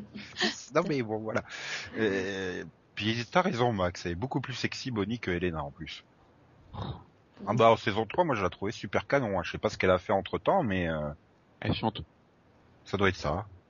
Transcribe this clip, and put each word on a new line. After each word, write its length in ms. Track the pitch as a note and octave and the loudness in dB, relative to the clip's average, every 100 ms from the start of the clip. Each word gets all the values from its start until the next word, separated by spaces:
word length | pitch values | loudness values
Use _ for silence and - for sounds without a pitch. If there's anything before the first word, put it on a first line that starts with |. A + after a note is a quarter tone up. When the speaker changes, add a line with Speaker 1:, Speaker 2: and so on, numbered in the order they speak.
| - G3+ - - - - - D3 | -14 -14 -12 -2 -2 -2 -2 0
Speaker 1:
Non, 60 | F3 | 2
mais 140 | C#3+ | 0
bon, 160 | A2+ G#2+ | -2 -4
voilà. 240 | A2 G#2+ - - - - - - | -2 -4 -4 -8 -8 -8 -8 0
Euh, 680 | A2 F#2+ F#2+ F#2+ F#2 F2+ F2 - _ - | 2 2 0 -4 -6 -6 -10 -16 _ -4
puis 280 | G#2 A2+ A#2 | -2 0 0
t'as 100 | F3+ | 2
raison, 300 | F3+ A#2+ B2 | 2 2 2
Max, 320 | G#2+ F2+ - F2+ | 2 0 -2 -4
elle 80 | |
est 20 | F2 | -4
beaucoup 260 | B2+ D3 | -2 -2
plus 120 | B2+ | -4
sexy 380 | A#2+ - - C3+ | -4 -6 -6 -4
Bonnie 280 | A2+ G2 A#2+ | -2 -2 -2
que 120 | - | -2
Elena, 320 | F2 F2+ D#2+ | 0 0 -2
en 80 | C#2+ | -6
plus. 320 | - D#2+ - - _ - _ - - - | -10 -14 -14 -18 _ -20 _ -20 -20 -16
Ah 60 | - - - - _ _ - G2 | -10 -8 -10 -14 _ _ -8 -2
Speaker 2:
Mm. 20 | G#2+ | 6
Speaker 1:
bah, 160 | A2+ | 8
en 60 | A2 | 8
saison 280 | - G#2 A2 | 4 0 0
trois, 160 | - | 2
moi, 120 | F3 A#2 | 2 2
je 60 | |
la 80 | F#2 | 0
trouvais 220 | - G2 | 0 -6
super 340 | - G#2+ G2+ - | -6 -2 -2 2
canon, 300 | C#3 A#2 F#2+ | 2 2 -2
hein. 40 | |
Je 80 | E2 | -2
sais 60 | - | -2
pas 100 | G#2+ | -2
ce 80 | - | 2
qu'elle 140 | F#2+ | 4
a 80 | F#2 | 4
fait 140 | - | 4
entre-temps, 500 | G2+ F2+ F2 - F#3+ | 0 0 -2 0 2
mais, 240 | C3 F#2 E2+ | 2 0 0
euh, 100 | D#2+ D2 C#2+ _ _ _ _ | -2 -4 -8 _ _ _ _
Speaker 3:
Elle 140 | - F2+ | -2 0
chante. 260 | A#2 - E2 _ _ _ _ _ _ - - | -2 -4 -10 _ _ _ _ _ _ -20 -6
Speaker 1:
ça 120 | G2 | 2
doit 120 | G2 | 2
être 60 | F#2 | 2
ça. 300 | D#2 E2 G#2 - _ | -2 -4 -6 -16 _